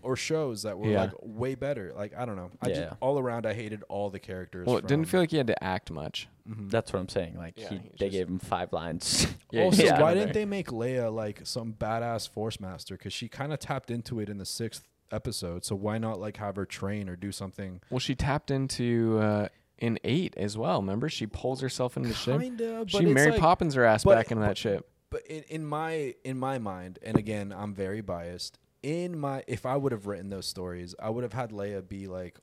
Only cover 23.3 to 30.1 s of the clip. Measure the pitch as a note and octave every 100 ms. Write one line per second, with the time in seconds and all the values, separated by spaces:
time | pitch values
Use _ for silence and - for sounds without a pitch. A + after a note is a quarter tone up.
23.3 | - D#3+ F3+ E3+ C3+ A#2+ G#2+ B2 A2+ A2
24.3 | A2+ G#2+ F#2+ A2+ G2 - _ _ C#3 -
25.3 | D#3 - D#3+ D3+ D3+ D#3+ D#3+ C#3 - C3
26.3 | C3 C3 C3+ G#2+ F#2 F2+ F#2 - A2+ G#2
27.3 | G#2+ G2+ F#2+ G#2 G2 F#2+ G#2 G2+ F2 E2+
28.3 | F2+ - - _ _ C3 E3 F3+ E3+ C#3+
29.3 | C3+ - A2+ B2+ C#3 C#3 A#2 G2+